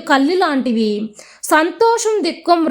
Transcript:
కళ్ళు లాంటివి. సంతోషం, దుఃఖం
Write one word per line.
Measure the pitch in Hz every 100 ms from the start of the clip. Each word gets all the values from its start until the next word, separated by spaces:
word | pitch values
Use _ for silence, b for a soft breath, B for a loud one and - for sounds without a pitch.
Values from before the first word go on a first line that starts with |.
| 320
కళ్ళు | 277 277 370
లాంటివి. | 349 269 247 226 214 208 220 B B B -
సంతోషం, | 311 330 - 453 466 440 427 330
దుఃఖం | - - 349 311